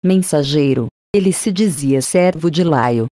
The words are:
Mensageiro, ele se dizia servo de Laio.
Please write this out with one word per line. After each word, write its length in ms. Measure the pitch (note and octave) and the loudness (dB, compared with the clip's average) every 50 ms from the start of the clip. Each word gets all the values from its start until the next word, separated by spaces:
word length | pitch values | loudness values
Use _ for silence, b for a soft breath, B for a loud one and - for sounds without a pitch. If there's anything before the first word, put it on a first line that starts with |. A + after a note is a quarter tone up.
| - | 2
Mensageiro, 840 | F3+ F#3 F#3+ F3+ - - D3+ C#3 C#3 C#3+ D3+ C#3+ C#3 C3 B2+ A#2 A2+ _ _ _ _ - | 2 2 2 0 0 0 -2 0 0 0 0 2 2 0 0 -2 -6 _ _ _ _ -2
ele 180 | G3+ F#3 F#3+ | 0 0 0
se 200 | F3+ - - A#3 | -2 0 -2 -4
dizia 500 | F#3 F3 A3 G3+ D#3 C3+ C#3+ C3+ C3+ C3+ | 0 0 0 0 0 -2 -2 0 0 0
servo 480 | B2+ - - F3+ F3+ F#3 F3 D#3+ D#3+ E3+ | -2 0 0 2 2 2 0 0 -4 -2
de 140 | D3+ E3+ F3+ | 0 0 0
Laio. 440 | E3+ D3+ B2+ A#2 B2 A#2+ A#2 A2+ A#2 _ | 2 2 2 2 0 0 0 -2 -4 _